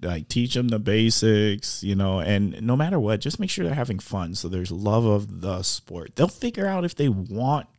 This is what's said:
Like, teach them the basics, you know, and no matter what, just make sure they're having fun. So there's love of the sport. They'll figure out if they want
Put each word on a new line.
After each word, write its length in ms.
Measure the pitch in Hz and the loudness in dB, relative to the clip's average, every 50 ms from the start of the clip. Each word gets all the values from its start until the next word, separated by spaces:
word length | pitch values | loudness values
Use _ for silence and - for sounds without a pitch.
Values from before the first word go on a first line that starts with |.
Like, 260 | - 87 85 82 76 | -6 -4 -4 -4 -6
teach 260 | - - 120 120 123 - | -4 -2 -2 0 0 0
them 140 | 123 123 | 0 0
the 100 | 120 113 | 0 0
basics, 1040 | 107 104 98 104 110 113 113 - - 110 110 107 104 107 104 101 104 - - - - - | 0 0 2 4 4 4 4 4 4 4 4 6 6 4 2 0 -2 -4 -8 -8 -4 -2
you 120 | 101 98 | 0 0
know, 240 | 98 98 95 95 92 | 2 2 2 0 0
and 420 | 78 90 104 101 101 92 - - | 0 2 2 2 2 0 -2 -2
no 140 | 110 120 123 | -2 0 2
matter 220 | 139 151 175 196 151 | 2 2 0 0 0
what, 200 | 110 104 110 101 | 2 0 0 0
just 180 | - 147 - - | -2 -4 -4 -4
make 100 | 196 185 | -4 -4
sure 160 | - 196 175 | -2 -2 -2
they're 80 | 165 160 | -2 -2
having 240 | 147 - 120 101 | -2 -2 -2 -4
fun. 380 | 92 - - 101 95 85 85 87 | -6 -6 -6 -4 -4 -4 -4 -6
So 120 | - - | -6 -6
there's 240 | 85 95 90 90 92 | -4 -4 -4 -4 -4
love 340 | 82 92 104 104 107 117 117 | -4 -2 0 2 4 4 6
of 360 | 107 104 101 104 104 92 87 | 4 4 2 2 -2 -8 -8
the 220 | 90 98 92 90 95 | -6 -4 -4 -2 -2
sport. 520 | - - - - - 87 85 78 - - | -4 -4 -6 -8 -12 -14 -14 -14 -6 0
They'll 120 | - 160 | 2 2
figure 400 | 175 - - 240 240 233 190 196 | 2 0 -2 -4 -4 -2 -2 -2
out 180 | 190 190 185 175 | -2 0 -2 -2
if 80 | 175 - | -2 -2
they 140 | - 147 135 | 0 0 2
want 580 | 101 95 92 123 98 110 127 135 147 143 - - _ | 2 0 -2 -4 -4 -2 0 0 0 0 -2 -8 _